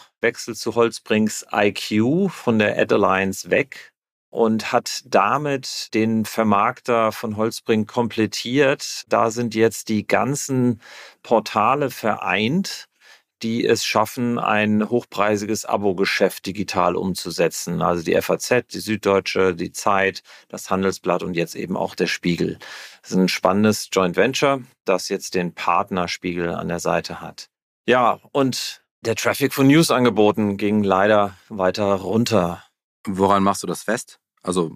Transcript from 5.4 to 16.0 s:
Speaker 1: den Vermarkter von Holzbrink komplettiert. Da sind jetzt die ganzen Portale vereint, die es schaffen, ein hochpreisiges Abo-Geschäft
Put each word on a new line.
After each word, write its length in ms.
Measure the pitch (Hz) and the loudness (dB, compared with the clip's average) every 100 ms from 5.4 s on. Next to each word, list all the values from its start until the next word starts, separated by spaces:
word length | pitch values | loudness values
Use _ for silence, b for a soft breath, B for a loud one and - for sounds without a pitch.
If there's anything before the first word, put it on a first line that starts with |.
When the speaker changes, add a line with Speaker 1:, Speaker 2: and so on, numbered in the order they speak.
| 147 135 135 - - 110 | -2 -4 -6 -10 -4 0
Speaker 1:
den 300 | 110 110 107 | 2 0 -2
Vermarkter 840 | - 110 98 110 127 - 117 110 | -2 2 4 2 -2 -2 0 0
von 240 | - 113 104 | -2 -8 -4
Holzbrink 520 | 113 - - 110 104 | -4 -4 0 0 0
komplettiert. 1200 | - 117 117 104 - 113 135 135 151 - - - | -2 -2 0 -2 -2 -4 2 2 0 -6 -12 -2
Da 240 | 110 113 | 0 2
sind 240 | 110 120 107 | 0 -4 2
jetzt 340 | 113 - - | 2 2 -4
die 160 | 107 101 | -4 0
ganzen 760 | 98 113 143 - 131 123 107 B B B B | 0 0 -4 -2 0 2 0 B B B B
Portale 640 | - 113 104 113 107 139 135 | 0 0 2 0 2 2 -2
vereint, 960 | - 110 - 92 95 110 175 190 - - b b b _ _ | -2 -4 -4 -2 0 2 0 -2 -8 -16 b b b _ _
die 240 | 113 117 - | -4 -2 2
es 180 | 113 - | 2 2
schaffen, 540 | 110 110 - 120 120 | 0 0 -2 -2 -2
ein 500 | 110 107 107 107 104 | 0 2 4 2 2
hochpreisiges 760 | 120 - - 104 107 104 107 - | -2 -2 -2 0 2 0 -4 -2
Abo-Geschäft 840 | 107 101 90 | 0 0 0